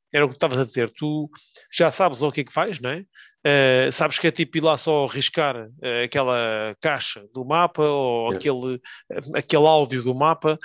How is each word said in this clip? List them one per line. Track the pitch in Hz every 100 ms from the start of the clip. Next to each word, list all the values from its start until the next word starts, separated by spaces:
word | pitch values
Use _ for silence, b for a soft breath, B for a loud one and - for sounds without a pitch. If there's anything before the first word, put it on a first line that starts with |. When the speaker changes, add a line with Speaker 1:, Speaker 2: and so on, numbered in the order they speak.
| _
Speaker 1:
era | 147
o | 147
que | 127
estavas | 156 127
a |
dizer, | 127 127 117
tu | - 151 151 147 B B B B
já | - 165
sabes | - 180 123
o | 147
que | 151
é |
que | 127
vais, | - 202 156
não | 123
é? | 160 196 B B _
Eh, | 147 143 135 127 135
sabes | - 156 -
que | 165
é |
tipo | - 160 160
ir |
lá | 160 147
só | - 151 135
riscar, | 139 131 - 147 120 110 131
eh, | 131 120
aquela | 120 147 127 123 113 110 107 101
caixa | 165 135 - 110 104
do | 127
mapa | 127 160 175 165
ou | 151 143 131 120 117
Speaker 2:
Yeah. | 95
Speaker 1:
aquele, | 147 131 127 127 B B -
eh, | - 131 156
aquele | - 151 156
áudio | 156 135 127
do | 120
mapa. | 127 151 160 156 156